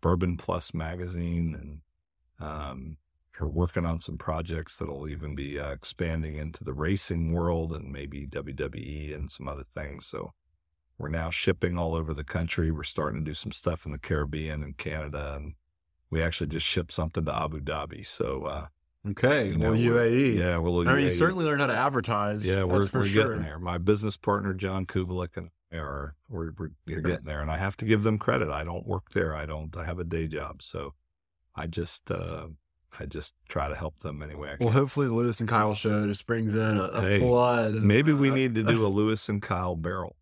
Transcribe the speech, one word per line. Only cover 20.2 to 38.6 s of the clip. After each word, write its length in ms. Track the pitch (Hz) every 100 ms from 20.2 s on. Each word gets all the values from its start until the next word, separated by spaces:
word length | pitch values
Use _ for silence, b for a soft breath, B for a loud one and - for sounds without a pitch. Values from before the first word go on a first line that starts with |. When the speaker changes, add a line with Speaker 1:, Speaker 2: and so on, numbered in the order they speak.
| 139 104
Speaker 1:
yeah, 180 | 90 85
well, 240 | 85 87
Speaker 2:
I 40 |
mean, 100 | 87
you 60 | 139
Speaker 1:
U 40 |
A 20 | 139
E. 20 |
Speaker 2:
certainly 340 | 87 170 185
learned 160 | 160 143
how 60 | 139
to 80 | 113
advertise. 680 | 139 135 117 107 104 104
Speaker 1:
Yeah, 100 | 92
Speaker 2:
That's 120 | 95 92
Speaker 1:
we're, 200 | 95 98
Speaker 2:
for 120 | 131
Speaker 1:
we're 60 |
Speaker 2:
sure. 180 | 101 107 120
Speaker 1:
getting 140 | 110
there. 160 | 80 78
My 180 | 87 87
business 400 | 92 104 107 -
partner, 360 | - 101 98
John 320 | 95 98 95
Kubelik, 520 | 92 95 90 90 87 -
and 120 | 85 _ -
I 60 | 82
are, 380 | 73 71 71 73 -
we're, 240 | 98 82 -
we're, 140 | 78 -
we're 140 | - 80
getting 240 | 80 87
there. 140 | 78 73
And 100 | 76
I 60 | 80
have 200 | 95 -
to 80 |
give 180 | 110 107
them 140 | 110 110
credit. 320 | - 127 80
I 140 | 73
don't 200 | 80 87
work 260 | - 92 -
there. 220 | 95 82
I 100 | 76
don't, 320 | 76 78 78 87
I 80 |
have 140 | 82 87
a 40 |
day 240 | 85 82 80
job. 340 | 76 71 69
So 320 | - 82 69 - _ _ _ _ _
I 120 | - 85
just, 440 | 85 80 - -
uh, 360 | 90 85 80 78 78 _ _ _ -
I 60 |
just 280 | 69 76 - - -
try 220 | - 71
to 60 |
help 240 | 73 80 -
them 220 | 78 73
any 140 | 76
way 140 | 73 73
I 20 | 71
Speaker 2:
Well, 100 | 120
Speaker 1:
can. 80 | 127
Speaker 2:
hopefully 300 | 139 - 135
the 60 |
Lewis 260 | 117 120 107
and 80 | 113
Kyle 260 | 113 107
show 300 | 104 110 104
just 200 | 104 101
brings 280 | - 117 110
in 220 | 110 110 104
a, 60 |
a 160 | 92 95
Speaker 1:
Hey, 180 | 95 101
Speaker 2:
flood 560 | 123 120 123 120 110
of, 80 | 110
Speaker 1:
maybe 280 | 104 110 151
we 180 | 143 135
Speaker 2:
uh, 40 |
Speaker 1:
need 200 | 135 131
to 80 | 110